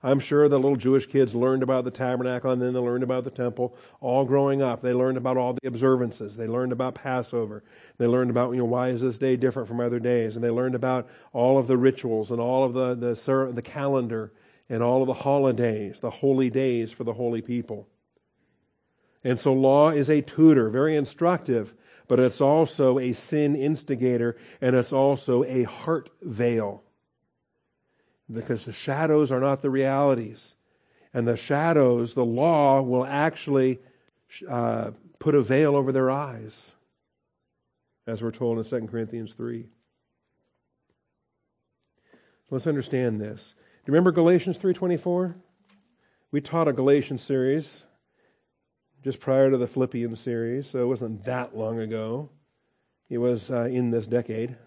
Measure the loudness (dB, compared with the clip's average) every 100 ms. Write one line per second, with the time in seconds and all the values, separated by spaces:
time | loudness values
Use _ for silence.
0 | 2 0 2 4 4 4 2 2 2 2
1 | 2 2 2 2 0 0 0 -2 -2 -6
2 | -4 -2 -2 -4 -2 -2 -2 -2 -2 -2
3 | -2 -4 -6 -6 -6 -4 -6 -8 -20 _
4 | -2 0 2 2 2 2 0 -2 -2 0
5 | 0 0 -2 0 -2 -4 -6 0 2 4
6 | 0 -6 -14 -8 -6 -4 -2 -2 -4 -6
7 | -6 -6 -4 -6 -6 -10 _ -20 -20 _
8 | 2 2 2 0 0 0 0 0 -2 -2
9 | -4 -2 0 2 0 -2 -8 -4 -2 -2
10 | 0 0 0 -4 -2 0 -2 -2 -2 -2
11 | -4 -18 -12 0 4 4 4 4 4 2
12 | -4 -4 -2 -4 0 0 0 0 -2 -2
13 | -4 -4 0 0 0 -6 -10 -6 -2 -2
14 | -2 -6 -10 _ _ _ _ -2 2 2
15 | 0 -2 0 2 2 2 0 -2 -6 -8
16 | -10 -2 0 2 2 2 0 0 -4 -6
17 | -8 -4 -4 -4 -4 -6 -6 -12 -14 _
18 | _ _ _ _ _ _ _ _ _ _
19 | _ _ -2 0 2 4 6 6 6 4
20 | 2 0 0 6 8 8 4 0 0 0
21 | -2 0 0 0 0 -2 -2 -14 _ _
22 | _ 4 4 4 4 4 2 2 2 2
23 | -2 -6 -4 0 0 0 0 -2 -4 -2
24 | 0 0 -2 -4 -16 -4 2 2 2 2
25 | 2 2 0 0 2 -2 -2 -4 -4 -4
26 | -6 _ -12 -2 0 0 -4 -10 _ _
27 | _ _ _ _ _ _ _ _ _ _
28 | _ _ _ -12 -6 -6 -6 -10 -6 -2
29 | 2 2 2 0 0 0 -2 0 0 2
30 | 2 2 -2 -14 -20 _ _ _ _ _
31 | _ -4 -2 -2 -2 0 2 4 4 4
32 | 0 -2 -2 2 2 4 4 4 2 0
33 | 0 0 -2 -2 -2 0 2 -2 _ _
34 | _ _ _ -20 -8 -4 -2 -4 -6 -12
35 | -20 _ 2 2 4 2 4 2 2 0
36 | 0 0 -6 -12 -16 -18 -20 _ _ _
37 | _ _ _ _ _ _ _ _ _ _
38 | -12 -8 -8 -4 -4 -2 -4 -6 -6 -8
39 | -8 -8 -12 -12 -10 -10 -14 _ _ _
40 | _ _ _ _ _ _ _ _ _ _
41 | _ _ _ _ _ _ _ _ _ _
42 | _ _ _ _ _ -6 -2 -4 -2 -2
43 | 0 -2 -8 -12 -20 _ _ _ 2 4
44 | 4 4 4 4 2 -4 -2 -2 -2 -2
45 | -2 -2 -4 -8 _ _ _ _ _ _
46 | _ _ _ -6 -2 0 0 2 4 4
47 | 2 -8 -4 -2 0 -2 -4 -18 _ _
48 | _ _ _ _ _ _ _ _ _ _
49 | -8 -6 0 4 4 2 -2 -2 -4 -4
50 | -8 -8 -8 -6 -4 -6 -8 -4 -2 -2
51 | -6 -8 -6 -6 -8 -8 -6 -6 -6 -6
52 | -6 -8 -10 _ _ _ _ _ _ _
53 | _ -2 0 -2 -4 -4 -2 -2 0 -2
54 | -2 -4 -2 -6 -6 -10